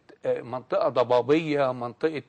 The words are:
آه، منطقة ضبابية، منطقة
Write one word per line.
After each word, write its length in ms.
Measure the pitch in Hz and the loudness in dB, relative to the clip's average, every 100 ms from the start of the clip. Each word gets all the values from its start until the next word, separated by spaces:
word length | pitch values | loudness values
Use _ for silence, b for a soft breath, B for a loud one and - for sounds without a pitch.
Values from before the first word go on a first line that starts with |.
| _ - 131 | _ -8 -4
آه، 160 | 123 | -4
منطقة 480 | 123 123 - 123 156 | -4 -10 -4 -2 0
ضبابية، 840 | 127 120 123 117 156 160 143 135 | 0 4 2 4 2 2 0 0
منطقة 500 | 127 120 - 160 151 | -2 -8 -4 -4 -4